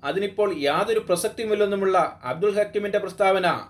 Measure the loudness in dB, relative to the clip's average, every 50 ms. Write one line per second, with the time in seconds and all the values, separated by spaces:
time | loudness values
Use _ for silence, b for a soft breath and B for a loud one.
0 | -6 -4 -4 -2 -4 -4 -2 0 0 0 0 0 0 2 2 2 2 2 0 -2
1 | 0 0 -2 0 0 -4 -4 -4 -2 -2 0 2 2 0 0 0 0 2 4 4
2 | 2 2 -2 -8 -8 -8 -4 0 0 0 2 2 0 0 -2 -6 -4 -2 -2 -2
3 | -4 -4 -2 0 2 2 2 4 2 0 0 -2 -6 -12